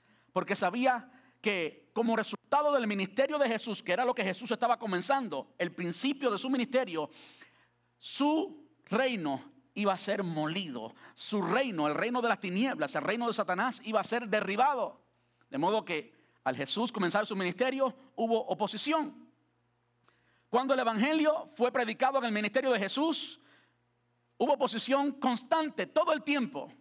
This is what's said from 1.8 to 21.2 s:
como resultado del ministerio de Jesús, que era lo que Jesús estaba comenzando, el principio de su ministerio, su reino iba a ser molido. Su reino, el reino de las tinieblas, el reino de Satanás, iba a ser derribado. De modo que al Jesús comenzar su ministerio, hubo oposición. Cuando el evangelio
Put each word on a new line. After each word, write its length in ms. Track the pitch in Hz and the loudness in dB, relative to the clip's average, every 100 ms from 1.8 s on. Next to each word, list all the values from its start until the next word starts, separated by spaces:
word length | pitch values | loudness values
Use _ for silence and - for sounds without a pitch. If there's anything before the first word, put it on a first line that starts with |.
| _ | _
como 240 | - 233 226 | -2 0 0
resultado 560 | 208 214 _ 285 294 | -2 -6 _ 2 4
del 140 | 277 220 | 2 2
ministerio 520 | 202 190 - 269 302 | -2 -2 0 0 2
de 100 | 262 | 0
Jesús, 340 | 226 - 202 | 0 -4 -6
que 100 | - | -2
era 120 | 180 | 0
lo 100 | 262 | 0
que 100 | 247 | 0
Jesús 260 | 196 185 233 | -2 -4 -4
estaba 280 | 220 240 233 | 0 2 0
comenzando, 760 | 226 180 - 277 226 143 - - | 0 -2 0 0 0 -6 -8 -6
el 140 | 175 | -6
principio 580 | - 180 175 262 277 262 | -4 -6 -2 -2 -2 -2
de 80 | 202 | -2
su 120 | 262 | -2
ministerio, 600 | 262 233 254 240 160 147 - - - - _ _ _ _ _ | -2 0 0 0 -2 -6 -8 -20 -20 -20 _ _ _ _ _
su 720 | - - 285 320 403 - - _ - | -10 0 2 2 0 -8 -20 _ -4
reino 560 | 214 262 226 151 131 - - _ | 0 0 0 -4 -6 -8 -20 _
iba 180 | - 202 | -2 0
a 60 | 185 | 0
ser 240 | - 196 | -2 -2
molido. 720 | 180 156 151 170 175 120 110 - - | -2 -2 -4 -4 -6 -8 -10 -12 -20
Su 280 | - - 208 | -14 -4 -2
reino, 460 | 170 220 269 175 151 | 2 2 2 0 0
el 60 | |
reino 260 | 151 214 247 | 0 -2 0
de 80 | 240 | 0
las 120 | 196 | 0
tinieblas, 540 | 185 180 262 233 143 | 0 0 0 0 -2
el 80 | 160 | -2
reino 240 | 147 220 233 | -2 -2 -2
de 60 | |
Satanás, 480 | 214 196 180 240 226 | -2 0 0 -2 -4
iba 160 | 214 220 | -2 0
a 40 | |
ser 240 | 185 240 233 | 0 -2 0
derribado. 720 | 214 190 208 262 269 175 - _ _ _ _ _ | 0 0 2 2 2 -2 -6 _ _ _ _ _
De 100 | 135 | -2
modo 260 | 170 214 | 2 2
que 280 | 170 160 113 _ _ _ | 0 -4 -6 _ _ _
al 120 | 131 127 | -4 -2
Jesús 360 | 143 - 226 | -2 -2 -2
comenzar 340 | - 180 202 214 | 0 2 2 0
su 100 | 190 | -2
ministerio, 580 | 180 180 254 262 262 - - - | -2 0 0 0 -2 -2 -12 -4
hubo 300 | 226 226 - | 0 0 0
oposición. 800 | - 202 214 - 320 247 - - _ _ _ _ _ _ _ _ _ _ _ _ | -2 -4 -2 0 0 0 -8 -20 _ _ _ _ _ _ _ _ _ _ _ _
Cuando 260 | 233 262 | 0 2
el 60 | 262 | 2
evangelio 680 | 233 220 269 311 | 2 2 2 2